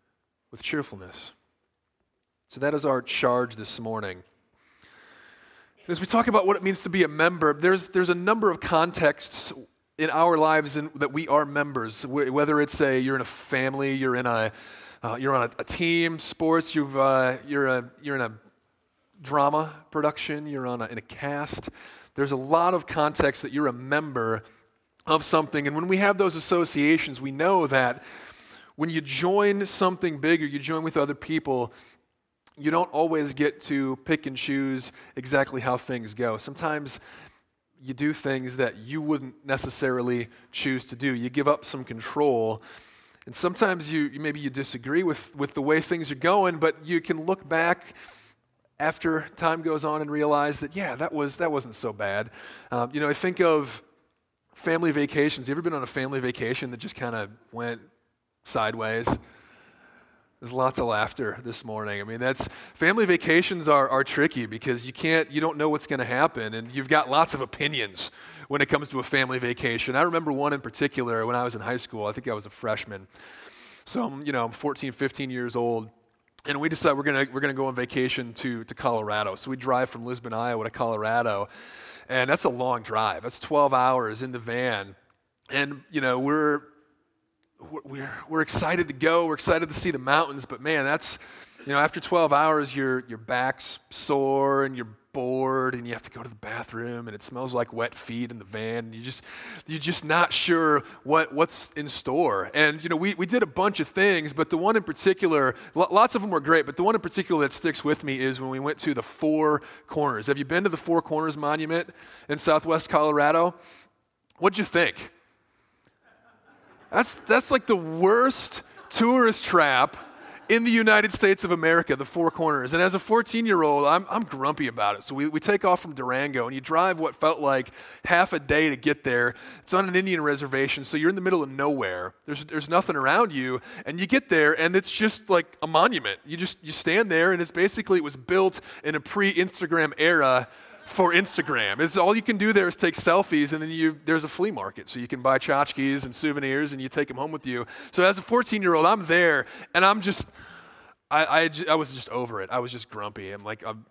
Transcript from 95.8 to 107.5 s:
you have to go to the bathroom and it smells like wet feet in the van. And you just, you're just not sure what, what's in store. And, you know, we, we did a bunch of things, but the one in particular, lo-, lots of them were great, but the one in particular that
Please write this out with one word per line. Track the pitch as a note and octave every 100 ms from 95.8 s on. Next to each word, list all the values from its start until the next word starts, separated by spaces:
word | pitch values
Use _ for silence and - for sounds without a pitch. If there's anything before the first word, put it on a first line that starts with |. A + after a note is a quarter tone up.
| A#2+
you |
have | A2+
to | -
go | A#2+
to | A#2
the | A2
bathroom | A2 A2+ A2+ A2+ A#2+ A#2+ A#2
and | G#2
it |
smells | - B2 C3
like | B2 A#2
wet | A#2 A#2 -
feet | - A#2 A#2+
in | A#2
the |
van. | F#2+ G#2+ A2+ A#2 A2+
And | A2
you |
just, | B2 B2+ - - - - -
you're | D#3+
just | D3 E3+
not | D3+ E3 F3
sure | - - E3+ D#3+ C#3+ - - C3
what, | D#3 D#3
what's | C#3+ E3 - - D3+
in | D3
store. | - - C#3 D#3 G2 F2+
And, | D3 D3+ D#3
you | E3
know, | D#3+
we, | G3
we | E3 F3
did | B3
a | F3+
bunch | D#3 G3+ G3+
of | C#3+
things, | - G3+ F3 D3+
but | C#3 D#3
the | D#3+
one | F#3+ A3+
in |
particular, | E3+ D3+ F#3+ F#3+ F3+ D3+ C3 - -
lo-, | D#3 F#3
lots | G3 A#3+ A#3
of |
them | G3+
were | E3
great, | C#3 E3 C#3
but | C#3
the |
one | F#3+ A3
in |
particular | F3 - - E3
that | C#3